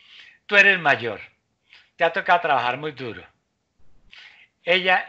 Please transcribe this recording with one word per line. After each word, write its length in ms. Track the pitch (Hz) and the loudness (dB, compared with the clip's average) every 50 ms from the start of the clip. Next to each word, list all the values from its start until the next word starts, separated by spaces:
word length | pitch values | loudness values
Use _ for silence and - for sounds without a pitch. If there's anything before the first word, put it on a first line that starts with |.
| _ _ - - - - _ _ _ | _ _ -20 -20 -20 -20 _ _ _
Tú 100 | - 208 | 0 2
eres 220 | 202 196 202 190 180 | 4 6 6 4 2
mayor, 420 | 160 147 131 110 117 117 101 95 - - _ _ _ _ _ _ _ _ _ - _ _ _ | 2 0 0 0 -2 -8 -8 -10 -14 -20 _ _ _ _ _ _ _ _ _ -20 _ _ _
te 80 | - 175 | -2 -2
ha 80 | 165 - | -2 -2
tocado 280 | 196 185 - 180 175 | -2 0 2 0 2
trabajar 380 | - 160 143 123 120 123 123 135 | 2 0 0 0 0 -2 -4 -6
muy 140 | 151 156 139 | -8 -10 -10
duro. 300 | 123 131 117 101 90 85 - _ _ _ _ _ _ _ _ _ _ - - - - _ _ - - - - - _ - _ _ _ - | -10 -12 -12 -12 -14 -16 -20 _ _ _ _ _ _ _ _ _ _ -20 -20 -20 -20 _ _ -20 -20 -20 -20 -20 _ -20 _ _ _ -4
Ella 360 | 170 175 185 180 185 185 196 - | -2 -2 0 2 0 0 0 -2